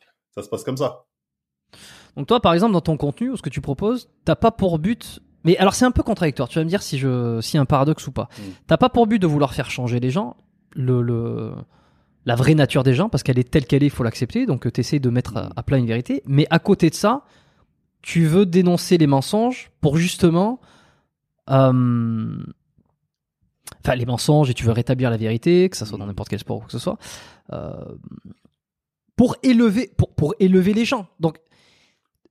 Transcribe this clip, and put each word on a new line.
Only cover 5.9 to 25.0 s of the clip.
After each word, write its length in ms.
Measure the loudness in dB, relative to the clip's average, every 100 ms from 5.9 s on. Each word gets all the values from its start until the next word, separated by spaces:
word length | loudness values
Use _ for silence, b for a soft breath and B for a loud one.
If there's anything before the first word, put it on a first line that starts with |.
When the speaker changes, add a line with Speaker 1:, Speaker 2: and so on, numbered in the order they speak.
Speaker 2:
peu 120 | 2
contradictoire. 460 | -2 -2 -2 -2 -4
Tu 80 | -2
vas 80 | -2
me 40 |
dire 120 | -2
si 160 | -4 -4
je, 420 | -2 -2 -2 -4
s'il 140 | -2 0
y 20 |
a 20 |
un 40 | 2
paradoxe 420 | 2 2 0 -6
ou 40 |
pas. 160 | -10 -10 B
Speaker 1:
Mm. 40 | -16 -14 -2
Speaker 2:
T'as 120 | 2
pas 120 | 2
pour 160 | 2 2
but 140 | 2
de 80 | 2
vouloir 260 | 2 0
faire 160 | -2 -8
changer 300 | -6 -4 -2
les 100 | -2
gens, 260 | -2 -6 -10 _ _ _
le, 300 | -4 0 0
le, 520 | 0 -2 -4 -6 -8 -12 -16 _ _ _ _ _ -4
la 100 | 0
vraie 200 | 2 4
nature 280 | 2 2
des 100 | 2
gens, 140 | 2 0
parce 160 | -2
qu'elle 160 | -2 -2
est 100 | 0
telle 160 | -2 0
qu'elle 180 | 2
est, 20 | 2
il 60 |
faut 120 | 0
l'accepter. 420 | -4 -4 -6 -4 -2
Donc, 220 | -4 -4
euh, 40 |
t'essayes 280 | -4 -2 -2
de 100 | 0
mettre 280 | -2 -4 -8
à, 60 |
Speaker 1:
Mm. 100 | -8 -8
Speaker 2:
à 80 |
plat 140 | -2 0
une 80 | 0
vérité. 360 | -2 -4 -6 0
Mais 220 | 0 2
à 100 | 2
côté 300 | 2 2 2
de 60 | 2
ça, 280 | 0 0 b b b b b _ _ _
tu 240 | -4 0 2
veux 200 | 4 4
dénoncer 520 | 4 4 2 2 4
les 100 | 4
mensonges 640 | 2 0 0 0 -4 -12 _
pour 160 | 0 0
justement... 640 | -2 2 2 2 0 -4 b b b b b _ _ _ 0
Euh... 840 | 4 4 4 2 0 -2 -4 -6 -8 -12 -18 _ _ _ _ _ _ _ _ _ _ -20 -8 -4
Enfin, 100 | -2
les 100 | -2
mensonges, 440 | -2 2 4 2
et 40 |
tu 120 | 0 0
veux 60 |
rétablir 380 | 0 0 -2